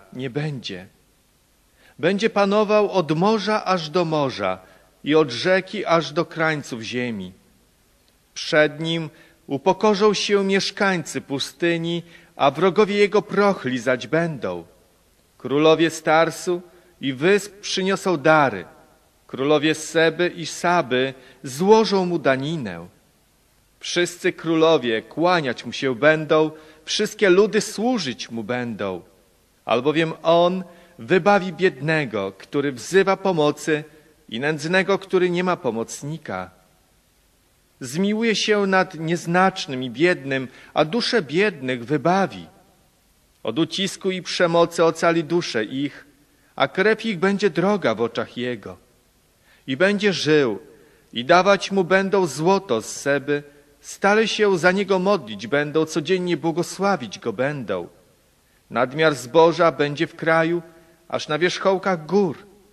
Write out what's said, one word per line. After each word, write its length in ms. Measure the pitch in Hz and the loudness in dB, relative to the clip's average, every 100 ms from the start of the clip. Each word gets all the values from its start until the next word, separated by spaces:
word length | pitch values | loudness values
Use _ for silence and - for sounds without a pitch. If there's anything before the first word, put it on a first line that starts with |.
| - | -12
nie 160 | 123 131 | -12 -8
będzie. 580 | 127 151 135 98 90 98 _ _ _ _ _ _ _ _ _ _ - | -6 -6 -6 -10 -12 -16 _ _ _ _ _ _ _ _ _ _ -4
Będzie 300 | 156 202 226 | -2 2 0
panował 640 | 202 196 208 202 214 196 | 2 2 2 4 2 2
od 200 | 190 147 | 0 0
morza 540 | 160 202 220 190 214 - | 2 2 2 0 -2 -2
aż 240 | 185 156 | -2 -2
do 160 | 175 165 | -2 0
morza 540 | 156 135 95 95 92 - - _ _ | 0 -2 -2 -4 -4 -10 -20 _ _
i 120 | 143 156 | 2 2
od 160 | 147 | 2
rzeki 540 | 120 170 185 185 208 165 | 0 0 0 0 -6 0
aż 280 | 165 143 | 0 0
do 120 | 151 156 | -4 -4
krańców 560 | 160 160 151 - 117 | -2 -2 -2 -6 -10
ziemi. 520 | 104 123 123 104 92 - _ _ _ _ _ _ _ _ _ | -6 -6 -4 -6 -10 -16 _ _ _ _ _ _ _ _ _
Przed 460 | - - 156 151 147 | -12 0 2 2 0
Nim 300 | 165 165 156 - - _ - | -4 -4 -6 -12 -20 _ -8
upokorzą 680 | 139 190 185 214 190 214 | -2 0 2 2 4 2
się 300 | 196 - 202 | 2 0 0
mieszkańcy 760 | 196 196 - - 196 175 143 131 | 2 0 -2 -2 0 0 -4 -10
pustyni, 840 | - 139 - - 170 170 165 170 - - _ - | -6 -6 -6 -4 -2 -2 -4 -6 -8 -18 _ 0
a 160 | 139 | 0
wrogowie 440 | 139 190 170 202 202 | 2 2 2 2 2
Jego 260 | 208 208 | 2 2
proch 440 | - 185 202 185 131 | 0 2 2 0 -2
lizać 420 | 127 120 127 - | -2 -2 -2 -2
będą. 560 | 156 170 135 101 87 82 _ _ _ _ _ _ _ | -2 -2 -4 -8 -8 -12 _ _ _ _ _ _ _
Królowie 520 | 120 143 156 160 165 | -2 2 4 4 2
z 140 | - | -2
Tarsu 580 | 165 156 165 - 180 175 - _ _ - | 0 2 2 -2 -6 -6 -8 _ _ -10
i 120 | 135 | -8
wysp 460 | 127 170 202 - - | -2 0 0 -2 -12
przyniosą 580 | - 196 190 196 196 165 | -8 -4 -2 -2 -2 0
dary. 480 | 156 156 135 98 82 - _ _ _ _ _ | 4 4 4 0 -10 -18 _ _ _ _ _
Królowie 480 | 117 143 151 156 156 | -4 2 2 2 -2
z 140 | - | -2
Seby 380 | 165 165 156 175 170 | 2 2 2 -2 -2
i 100 | 151 | -10
Saby 680 | - 175 175 127 127 135 131 - - | -4 0 0 0 0 -2 -6 -18 -18
złożą 640 | 139 131 196 220 196 196 180 | -12 0 4 6 4 0 0
Mu 140 | 170 | 0
daninę. 680 | 135 131 143 165 107 85 90 _ _ _ _ _ _ _ _ _ | 0 0 -2 -6 -8 -10 -14 _ _ _ _ _ _ _ _ _
Wszyscy 540 | - 180 175 - 185 | -6 -2 -4 -2 -4
królowie 680 | - 165 165 160 156 120 110 | -4 -2 2 4 2 0 -4
kłaniać 640 | - - 175 175 135 - 120 | -4 -2 0 0 -2 -6 -10
Mu 80 | |
się 220 | - 135 113 | -6 -4 2
będą, 560 | 151 156 151 156 156 151 - - - | 2 2 2 2 2 -4 -20 -20 -8
wszystkie 440 | - 214 - 202 | -4 -4 0 4
ludy 320 | 180 214 202 | 4 4 0
służyć 720 | - - 233 247 143 107 - | -4 -4 -2 -2 -4 -8 -10
Mu 120 | 113 | -10
będą. 580 | 104 123 120 104 101 90 - _ _ _ _ _ - | -6 -6 -6 -6 -6 -6 -12 _ _ _ _ _ -2
Albowiem 480 | 120 139 151 165 160 | 0 0 0 -2 -2
On 400 | 160 170 175 185 185 - - - | 2 4 4 0 -8 -18 -20 -14
wybawi 540 | 117 185 202 202 190 | 0 2 4 2 2
biednego, 800 | 156 185 139 151 160 131 104 98 - | 0 -2 0 -2 -2 -2 -4 -6 -8
który 340 | - 143 139 | -6 -4 -2
wzywa 460 | 120 - 185 190 190 | -6 0 2 4 2
pomocy, 680 | 196 170 147 147 - 151 151 - _ _ - | 0 2 2 0 -2 -4 -4 -20 _ _ -12
i 100 | 117 | -4
nędznego, 600 | 143 156 160 185 185 185 | -2 -2 0 0 2 -2
który 300 | - 185 180 | 0 0 2
nie 140 | 175 | 0
ma 140 | 185 165 | 0 -2
pomocnika. 920 | 127 110 113 - 143 156 - 92 90 _ _ _ _ _ _ _ _ _ _ _ _ - | -2 -4 -6 -8 -10 -10 -8 -10 -10 _ _ _ _ _ _ _ _ _ _ _ _ -16
Zmiłuje 560 | 127 151 202 214 233 202 | -8 -2 0 0 0 0
się 320 | - 208 196 | 0 0 2
nad 280 | 190 185 156 | 2 0 -4
nieznacznym 840 | 160 170 170 180 190 190 - 127 | -4 -4 0 2 4 2 -6 -6
i 60 | 131 | -6
biednym, 580 | 117 175 160 135 135 127 - - | 0 0 0 -2 -6 -6 -14 -4
a 120 | 147 156 | 0 0
dusze 360 | 233 - 233 | 0 0 -2
biednych 640 | 135 160 214 156 127 127 117 | 0 0 0 -2 -6 -6 -2
wybawi. 600 | 147 165 190 175 95 82 - _ _ _ _ _ _ _ _ | 0 2 2 0 -4 -16 -20 _ _ _ _ _ _ _ _
Od 160 | - 117 | -6 -2
ucisku 520 | 160 - 190 - 190 | -2 -2 -6 -4 -6
i 100 | 185 | -4
przemocy 640 | - - 175 170 165 - 165 | -6 0 2 4 2 4 2
ocali 380 | 165 170 165 | 2 2 2
dusze 420 | 147 170 - 113 107 | 0 -2 -2 -4 -4
ich, 400 | 131 143 - - _ _ _ _ - | -4 -6 -8 -20 _ _ _ _ -2
a 120 | 139 | 0
krew 380 | 185 208 220 226 | 2 0 0 -2
ich 140 | 175 | -2
będzie 300 | 190 196 202 | 0 2 0
droga 460 | 160 190 208 135 107 | 0 0 0 0 0
w 60 | |
oczach 360 | 117 - 107 123 | -2 -4 -8 -6
Jego. 400 | 123 117 95 92 _ _ _ _ _ _ _ _ - | -8 -8 -12 -18 _ _ _ _ _ _ _ _ -6
I 100 | 131 | 0
będzie 360 | 190 208 208 | 2 2 0
żył, 460 | 147 143 151 127 98 - - _ _ _ | 0 4 4 4 0 -8 -20 _ _ _
i 120 | 117 127 | -4 4
dawać 460 | 175 185 196 - | 6 6 2 2
Mu 120 | 196 | -2
będą 420 | 175 190 190 196 175 | 2 2 2 0 0
złoto 560 | 139 170 196 196 113 | 0 2 2 0 -4
z 40 | - | -4
Seby, 580 | - 139 139 135 147 147 - _ _ | -6 -4 -2 -2 -4 -6 -20 _ _
stale 460 | - - 196 214 214 | -20 -2 2 2 2
się 300 | - 208 180 | 2 2 4
za 140 | 180 | 2
Niego 280 | 196 190 190 | 2 2 0
modlić 480 | 185 196 110 101 113 | 2 0 -2 -12 -2
będą, 380 | 143 151 156 156 | -2 0 -2 -2
codziennie 520 | 170 156 185 180 160 | -2 0 0 0 -2
błogosławić 800 | 165 160 165 - 196 180 110 - | -2 -4 -4 -2 -2 -2 -4 -8
Go 140 | 120 | -6
będą. 540 | 104 135 147 104 92 85 - _ _ _ _ _ _ - | -4 -4 -4 -6 -6 -8 -16 _ _ _ _ _ _ -6
Nadmiar 460 | 117 127 147 160 135 | -2 -2 2 2 0
zboża 560 | 120 160 165 156 170 | 2 6 6 6 2
będzie 360 | - 147 147 160 | 2 -2 -2 -6
w 80 | - | -4
kraju, 460 | 165 165 165 170 - - _ _ - | 0 2 2 -2 -6 -18 _ _ -10
aż 200 | 120 - | -8 -4
na 120 | 151 | -2
wierzchołkach 640 | 180 - 196 190 196 175 151 | -2 0 0 0 0 -4 0
gór. 320 | 196 185 120 - _ _ | 0 0 -4 -14 _ _